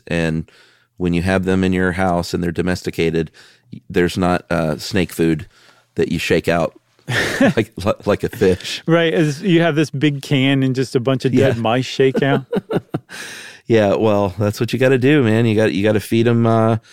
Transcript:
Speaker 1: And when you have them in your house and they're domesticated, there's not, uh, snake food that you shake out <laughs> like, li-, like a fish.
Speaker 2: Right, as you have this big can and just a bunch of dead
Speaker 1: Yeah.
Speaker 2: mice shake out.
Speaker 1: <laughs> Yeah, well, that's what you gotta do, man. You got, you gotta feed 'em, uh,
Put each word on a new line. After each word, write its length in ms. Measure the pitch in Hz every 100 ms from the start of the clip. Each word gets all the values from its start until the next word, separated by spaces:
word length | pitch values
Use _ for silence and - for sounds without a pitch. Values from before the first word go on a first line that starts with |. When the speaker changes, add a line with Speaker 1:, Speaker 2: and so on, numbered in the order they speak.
| -
Speaker 1:
And 420 | 85 82 80 80 _ _ _ _ -
when 160 | 90
you 80 | 85
have 240 | 92 95 92
them 180 | 95
in 80 | 92
your 180 | 92 92
house 400 | 87 95 87 80
and 100 | 87
they're 80 | 85
domesticated, 800 | 82 87 90 - - 82 80 80 - - _ _ - -
there's 280 | 92 87 -
not, 260 | 90 90 -
uh, 280 | 82 80 73
snake 340 | - 101 82
food 360 | - 82 78 - _ _ _ _ -
that 160 | 80
you 60 | 82
shake 300 | - 87 -
out 320 | 85 76 - _ _ -
<laughs> 0 | 120 - - 254 117
like, 160 | 104 - 95
li-, 80 | - 101
like 180 | 95
a 60 | -
fish. 520 | - 95 90 - - -
Speaker 2:
Right, 260 | 170 165
as 280 | 175 151 143
you 180 | 196 165
have 140 | 170 147
this 160 | 151
big 320 | 139 151 139
can 400 | - 143 135 135
and 100 | 131
just 220 | 127 123 131
a 40 |
bunch 260 | 120 131 135
of 60 |
dead 240 | 127 139 117
Speaker 1:
Yeah. 40 |
Speaker 2:
mice 240 | 113 123 123
shake 360 | - 135 -
out. 220 | 139 139 131 208 -
Speaker 1:
<laughs> 100 | 440 - - - - - - - - -
Yeah, 280 | 110 101 85
well, 340 | 110 101 101 92
that's 220 | 104 -
what 140 | 117
you 40 | 120
gotta 200 | 131 131
do, 240 | 135 151
man. 240 | 113 113 117
You 80 | 107
got, 180 | 110
you 80 | 85
gotta 180 | 107 107
feed 280 | - 113 117
'em, 180 | 117 113
uh, 320 | 113 113 110 -